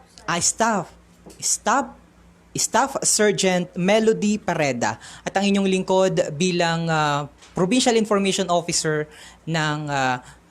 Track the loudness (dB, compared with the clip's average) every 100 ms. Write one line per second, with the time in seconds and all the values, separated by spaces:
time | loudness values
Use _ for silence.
0 | -20 -16 -4 -2 -2 0 0 0 -4 -12
1 | -20 -20 -20 -8 -6 -4 0 0 0 -8
2 | -20 _ -20 -20 _ -6 -2 0 0 -2
3 | -2 2 2 2 2 0 -2 -2 2 4
4 | 4 2 0 -2 -2 -2 0 0 -2 -4
5 | -12 -12 -6 -2 2 2 2 0 2 2
6 | 2 2 -2 0 0 0 0 0 0 0
7 | 2 0 -4 -12 -10 -2 0 2 2 2
8 | 2 0 0 0 0 0 0 -4 -2 -2
9 | -6 -12 -20 -16 -6 -2 -2 -2 -4 -2
10 | 0 -2 -6 -20 _